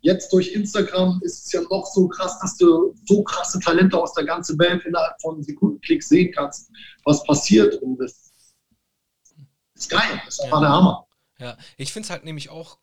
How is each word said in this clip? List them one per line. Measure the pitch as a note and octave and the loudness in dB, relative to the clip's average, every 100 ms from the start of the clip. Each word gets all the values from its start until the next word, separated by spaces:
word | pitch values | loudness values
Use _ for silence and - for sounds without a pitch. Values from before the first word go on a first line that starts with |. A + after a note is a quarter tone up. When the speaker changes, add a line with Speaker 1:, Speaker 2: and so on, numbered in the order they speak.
Speaker 1:
jetzt | D3+ F#3 - | 2 0 2
durch | F#3 F3+ | 0 0
Instagram | G#3 G3+ G#3+ - F#3 F#3 F3+ | -4 -4 -2 -2 0 0 0
ist | F3 - - | -6 -10 -8
es | |
ja | F3 | -6
noch | E3+ F#3+ - | -4 -6 -2
so | G3+ F3 | 0 0
krass, | - F#3 - | 0 -8 -6
dass | F#3 - | -10 4
du | F3 E3 F3+ - - | 4 6 2 -4 2
so | G#3 | 2
krasse | G3+ - - F#3 | 2 -6 -6 -4
Talente | F3 E3+ F#3 F3+ | 0 4 4 4
aus | E3+ | -2
der | - | -4
ganzen | D3 E3+ F3 D3+ | -4 -6 -6 0
Welt | F3 F3 | 0 0
innerhalb | E3 F3 D#3+ - | -4 -4 -4 -6
von | D#3+ D#3+ | -10 -10
Sekundenklicks | D3 D3 G#3 - - D#3+ - | -12 -2 -2 -2 -2 -2 4
sehen | E3 F3+ | 4 4
kannst, | - - - _ - - _ | -2 -8 -10 _ -20 -20 _
was | - D3 | 0 0
passiert | - D3 - G#3 G3+ - | 2 -2 4 4 4 2
und | C3 B2+ | -6 -6
das | B2+ _ _ _ _ _ _ _ _ _ _ _ _ _ C#3 _ _ | -8 _ _ _ _ _ _ _ _ _ _ _ _ _ -20 _ _
ist | _ - | _ -4
geil, | F#3+ A3+ - | -2 -2 -6
das | - | -12
ist | - | -10
Speaker 2:
Ja. | - | -2
Speaker 1:
einfach | D3+ | 2
der | D3 | 4
Hammer. | D3+ F#3 - _ _ _ _ | 4 4 2 _ _ _ _
Speaker 2:
Ja, | B2 - - _ | -16 -16 -20 _
ich | C3+ | -12
find's | G#3+ G#3+ | -12 -12
halt | E3+ | -12
nämlich | D#3+ D#3 C#3+ | -12 -14 -14
auch | D#3+ E3 _ | -18 -20 _